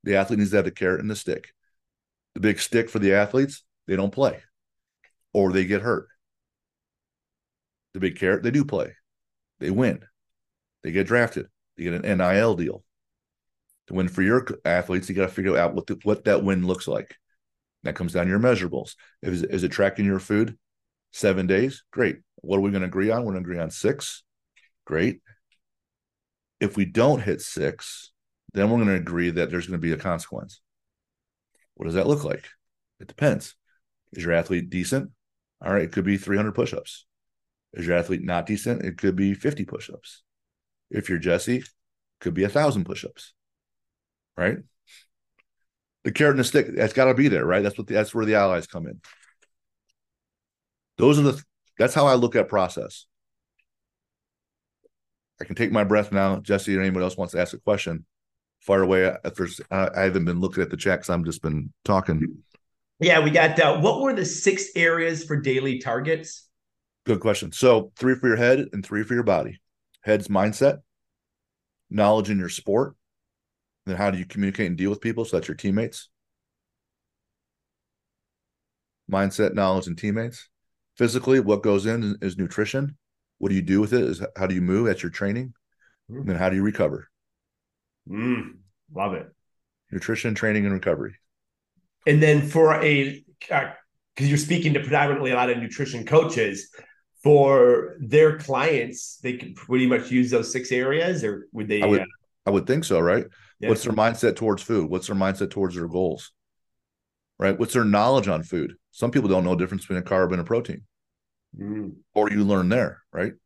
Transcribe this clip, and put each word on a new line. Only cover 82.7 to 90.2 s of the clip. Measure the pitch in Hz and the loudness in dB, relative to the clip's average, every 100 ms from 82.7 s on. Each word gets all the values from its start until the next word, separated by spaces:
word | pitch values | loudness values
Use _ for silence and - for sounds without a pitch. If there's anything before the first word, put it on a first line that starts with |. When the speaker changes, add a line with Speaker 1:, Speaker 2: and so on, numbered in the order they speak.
| 135 143 143 _ _ _ _ | -2 -4 -8 _ _ _ _
Speaker 1:
What | 101 | -2
do | 95 | -2
you | |
do | 85 95 | 2 2
with | 107 | 4
it? | 120 | 2
Is | 85 87 104 - | 0 -4 -8 -4
how | 95 | -2
do | 92 | 0
you | |
move? | 90 98 117 | 0 2 0
That's | 92 | -2
your | 87 | -6
training. | - 101 110 131 - _ _ _ _ _ | -6 -4 -4 -8 -14 _ _ _ _ _
Speaker 2:
Mm. | 71 | -10
Speaker 1:
And | 98 | -6
then | 87 | -2
how | 92 | 0
do | 95 | 0
you | |
recover? | 101 104 82 71 - _ _ _ _ _ _ _ _ _ - | -2 0 -2 -2 -14 _ _ _ _ _ _ _ _ _ -12
Speaker 2:
Mm, | 101 120 120 - - _ _ _ | -6 -4 -4 -6 -18 _ _ _
love | 151 101 | -6 -4
it. | 90 - _ _ _ _ _ _ | -4 -10 _ _ _ _ _ _
Speaker 1:
Nutrition, | 95 - 113 | -8 -4 -4